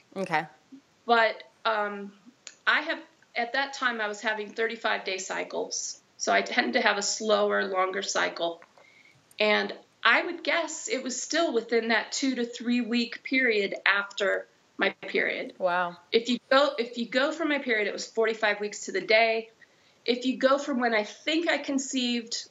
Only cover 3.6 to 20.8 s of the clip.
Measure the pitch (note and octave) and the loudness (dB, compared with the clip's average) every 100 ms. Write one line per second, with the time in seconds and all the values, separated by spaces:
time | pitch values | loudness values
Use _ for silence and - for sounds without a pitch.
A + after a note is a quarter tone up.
3.6 | C#4 - B3+ A#3 G#3+ G#3 A#3 G#3+ G#3 G3+ | -2 -2 -2 0 -4 -4 -4 -4 -6 -4
4.6 | A3+ A3+ A3 G3+ G3+ F#3+ - F3 - E3+ | -4 -2 -2 -2 -2 -6 -6 -6 -6 -6
5.6 | F3+ - - - _ - - G3 - - | -4 -6 -8 -12 _ -6 2 2 2 0
6.6 | A#3+ A#3+ A3 G3+ G3+ - A3 G3+ G#3 G3+ | 2 2 2 2 0 -2 2 4 4 2
7.6 | G3 F#3+ F#3+ G3 G3 F#3 F3+ F3 E3+ E3 | 0 0 0 0 -2 0 -2 -2 -4 -4
8.6 | - - - - - _ _ - G#3+ G#3 | -14 -20 -20 -20 -20 _ _ 0 2 2
9.6 | G3+ - - _ A3 C4+ F#4 - - E4 | 0 -8 -16 _ 4 4 2 -4 -2 -2
10.6 | D#4+ - - C4 B3+ B3 - D4+ E4+ A#3 | -2 -6 -4 -4 -4 -6 -2 0 2 0
11.6 | A3 A#3 A3+ A3 - - C4+ B3 A#3+ - | 0 0 2 0 0 -2 -2 0 -4 -4
12.6 | A#3+ A#3+ G#3+ A#3+ A#3 - - C4 B3+ G#3+ | 0 0 2 0 0 -4 -2 2 4 2
13.6 | G3 - - G3 G3 - G3 F#3+ - _ | 0 0 2 2 0 -2 0 0 -4 _
14.6 | _ - G3 - G3+ - - - - - | _ -2 0 0 -4 -2 0 -2 -8 -4
15.6 | F#3 F3 F3 F3 - A3+ A#3 A#3+ - C4+ | 0 0 -2 -6 -2 0 2 -2 2 4
16.6 | D4 C#4+ A#3 - A3 C4 C#4+ D#4 D#4 C#4+ | 4 0 -4 -4 -2 0 0 0 -2 0
17.6 | C4+ A3 G3+ F3+ - - A3+ A3 G#3+ G3+ | 0 0 0 -4 -4 0 0 2 0 0
18.6 | G#3 - - F#3 F3+ A3 A3+ A3+ A3 _ | -4 -6 -6 -4 2 4 4 2 -4 _
19.6 | - _ _ _ - A#3+ B3+ G#3 C4 C#4+ | -20 _ _ _ -2 0 -2 2 4 4
20.6 | C#4+ B3 | 2 0